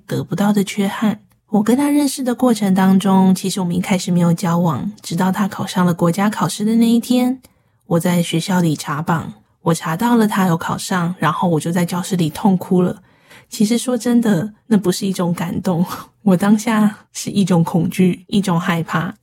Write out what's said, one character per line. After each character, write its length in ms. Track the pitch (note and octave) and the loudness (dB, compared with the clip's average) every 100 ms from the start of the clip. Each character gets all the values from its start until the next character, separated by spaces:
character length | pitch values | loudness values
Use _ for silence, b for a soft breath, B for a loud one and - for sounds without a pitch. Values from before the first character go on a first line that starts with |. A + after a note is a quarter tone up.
| - | -8
得 160 | C3+ C3+ | -8 -4
不 100 | F3 | -2
到 160 | G3+ | 0
的 100 | G#3 | 2
缺 240 | F#3+ - G3 | 0 -2 -4
憾。 360 | - G#3+ - _ _ _ | -2 -2 -2 _ _ _
我 120 | G#3 | 0
跟 140 | G#3+ B3+ | 2 2
他 120 | C#4+ | 2
认 160 | C#4+ C#4+ | 2 0
识 160 | - | -2
的 140 | B3 B3 | -4 0
过 180 | B3+ | 2
程 200 | A3 G3 | 2 2
当 260 | F#3+ F#3+ F#3+ | 4 4 4
中， 340 | G3 F#3+ F#3+ | 4 4 4
其 160 | F#3 F#3+ | 2 0
实 120 | G3 | -4
我 40 | F3 | -2
们 80 | |
一 60 | F3+ | -2
开 180 | - F#3 | 0 -2
始 140 | - | 0
没 80 | F3 | 2
有 140 | E3+ | 2
交 240 | E3+ F3 E3+ | 2 0 0
往， 340 | F3 C3 G#3 - | 0 -2 -6 -10
直 140 | - E3+ | -8 -2
到 160 | F#3 | -2
他 160 | F#3+ G3 | 0 -4
考 180 | - G3 | -4 -6
上 200 | F#3 F3+ | 0 0
了 80 | |
国 180 | E3+ E3+ | 2 0
家 180 | E3 G#3 | 0 -2
考 160 | - E3+ | -2 -4
试 200 | - G#3+ | -2 0
的 100 | A#3 | 2
那 140 | A#3 | 4
一 100 | A#3 | 2
天， 400 | - B3 B3 C4 b b b b - | 2 2 0 -2 b b b b -4
我 120 | E3+ | 0
在 240 | F3+ F3 | 2 0
学 160 | E3+ E3 | 0 -2
校 220 | E3+ F3+ | 0 0
里 160 | E3+ D3 | 0 -2
查 260 | - C#3+ | -4 -6
榜， 340 | E3+ E3 - - _ _ | -2 -4 -4 -14 _ _
我 120 | F3 | -4
查 220 | E3 E3 E3+ | -2 -4 -2
到 220 | A#3 A#3+ | 2 2
了 100 | G#3 | 2
他 200 | G3+ F#3 | 2 0
有 100 | E3 | 0
考 200 | - - | -4 -8
上， 380 | - F#3 E3+ F#3 | -4 -4 -2 -2
然 140 | D#3 | -2
后 160 | - F#3 | 0 0
我 100 | D#3 | 0
就 140 | E3+ | -2
在 140 | F3+ E3+ | -2 -2
教 160 | F3+ | -4
室 160 | - F3+ | -4 -2
里 120 | D#3 | -2
痛 280 | - G3+ F#3 | 0 0 0
哭 240 | - F3+ | 0 0
了。 200 | F3+ - b b b b b | 0 -4 b b b b b
其 160 | - | -2
实 140 | G#3+ A#3 | 0 0
说 200 | - B3 | -2 -4
真 220 | B3 A#3+ | 0 2
的， 320 | A#3 F3 A2 - - | 2 0 -2 -10 -2
那 100 | G#3+ | 0
不 140 | F3+ | 0
是 140 | F#3 G3 | -2 -4
一 80 | |
种 180 | F#3 F3 | -2 -4
感 300 | E3+ F3 G3 | -4 -6 -6
动， 240 | F#3+ E3 F3+ B | -2 -2 -2 B
<laughs> 200 | B _ | B _
我 120 | G3+ F3 | 2 2
当 220 | G3+ G#3+ | 4 2
下 480 | A#3+ G#3+ G#3 - _ | 2 2 2 0 _
是 180 | - - | -12 -4
一 160 | G3+ F3+ | -2 2
种 180 | F3 | 2
恐 240 | E3 F3 F3 | 2 0 0
惧， 380 | - F#3 F3+ - | 2 0 0 -2
一 140 | G3+ | -2
种 180 | F#3+ E3+ | 0 -2
害 220 | F#3 E3+ | -2 -4
怕。 320 | D#3+ E3 F3 - | -2 -4 -4 -8